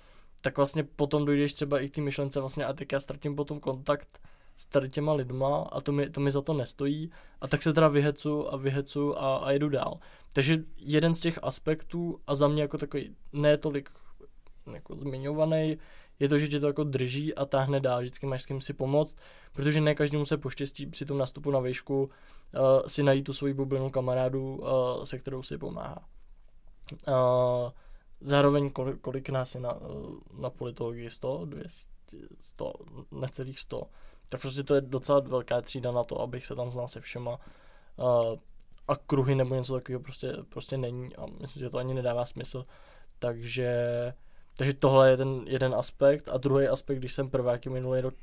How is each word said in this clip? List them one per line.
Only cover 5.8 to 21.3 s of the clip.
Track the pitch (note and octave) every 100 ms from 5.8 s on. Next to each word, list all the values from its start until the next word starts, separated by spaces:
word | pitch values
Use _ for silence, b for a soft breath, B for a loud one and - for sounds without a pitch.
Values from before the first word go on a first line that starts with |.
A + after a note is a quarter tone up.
to | C#3
mi, | C#3+ C#3+
to | C#3+
mi | C#3+
za | C#3
to | C3+
nestojí | D3+ A#2+ - C#3 D3+ D#3+ B B B
a | C3+
tak | D3+
se | D#3+
teda | D#3 D#3
vyhecu | C#3+ D3 C#3+ D3+ D3+ -
a | C#3
vyhecu | C3+ C#3 C#3 C#3+ C#3+ C#3+
a, | C3+ C3
a | C3+
jedu | C#3 D3+
dál. | C3+ - - B B B
Takže | C#3+ C3+ D#3+ D#3 -
jeden | C3+ D3+ E3
z | E3
těch | E3+ E3
aspektů | - - - D#3 - E3+ E3+ - -
a |
za | C#3 D3
mě | D3+
jako | C#3+ D3
takový | D3 C#3+ B2 - -
ne | C#3+ D3+ D3+
tolik | D#3+ C#3+ C#3 - - - - - - - -
jako | - - -
zmiňovaný, | C#3 C3 C#3 D3+ D#3 D#3+ D#3 D#3 B B B -
je | C#3
to, | D3
že | D3+
tě | C#3+
to | D3
jako | C#3+
drží | D3+ C3 B2+ C3+ D3+
a | -
táhne | C#3 C#3 C3 C#3
dál, | C3 B2
vždycky | B2 - C#3
máš | C3
s | -
kým | C3+
si | C3+
pomoct, | C3+ C3 D3 D3+ - B B B
protože | - C#3+ D3+
ne | D3+
každému | D3+ D3 D3 C#3+
se | D3+
poštěstí | C3+ - C#3 - C#3+
při | -
tom | C#3 C#3
nástupu | C3